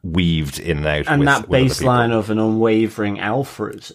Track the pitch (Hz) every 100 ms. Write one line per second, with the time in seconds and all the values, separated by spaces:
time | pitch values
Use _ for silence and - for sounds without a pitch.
0 | 87 82 85 80 71 - - 73 76 76
1 | 147 147 143 135 107 131 131 - 127 123
2 | 117 113 107 107 110 110 113 110 110 -
3 | 104 101 101 123 135 - 107 - -